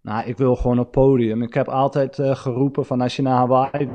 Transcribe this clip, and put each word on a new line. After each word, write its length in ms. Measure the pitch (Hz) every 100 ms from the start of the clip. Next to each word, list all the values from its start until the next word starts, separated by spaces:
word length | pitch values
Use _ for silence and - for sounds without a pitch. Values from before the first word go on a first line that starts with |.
Nou, 260 | - 107 107
ik 80 | 123
wil 200 | 135 123
gewoon 220 | 127 123
op 120 | 120
podium. 520 | - 135 135 113 110
Ik 120 | 117
heb 140 | 147 131
altijd, 500 | 131 139 143 135 -
eh, 180 | 135 135
geroepen 500 | 139 120 139 135 131
van, 140 | 127
"Als 160 | 123 -
je 60 |
naar 140 | 135 127
Hawaii 520 | 123 127 131 147 139